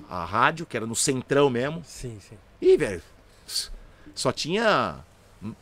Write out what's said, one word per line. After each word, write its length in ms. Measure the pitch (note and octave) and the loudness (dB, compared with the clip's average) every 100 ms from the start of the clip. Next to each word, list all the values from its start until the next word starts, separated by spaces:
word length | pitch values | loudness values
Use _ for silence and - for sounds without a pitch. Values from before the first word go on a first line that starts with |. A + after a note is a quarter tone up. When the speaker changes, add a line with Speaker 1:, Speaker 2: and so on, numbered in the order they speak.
| - | -10
Speaker 1:
a 140 | F2+ | -8
rádio, 420 | E2+ G#2+ C#3 D#3+ E3 | -4 2 2 2 -6
que 100 | A#2+ | -6
era 100 | A2+ | -4
no 100 | A2+ | -2
centrão 520 | - B2+ - C#3 C#3+ | 0 -2 0 4 4
mesmo. 320 | A#2+ C#3 - - | 2 -2 -6 -12
Speaker 2:
Sim, 320 | - B2+ G#2+ - | -12 -12 -12 -18
sim. 80 | G#2 - - | -20 -20 0
Speaker 1:
E, 160 | F#4 F#4 | 4 6
velho, 260 | B2 F2 - - - - - - - - - - - | 4 -2 -10 -20 -20 -20 -8 -8 -8 -12 -18 -20 -18
só 180 | - C3 | -4 -2
tinha 640 | - D3 G3 A3+ D#3 G#2 C2+ - - - - G2+ - | -2 -2 2 4 4 2 -4 -14 -20 -20 -14 -14 -14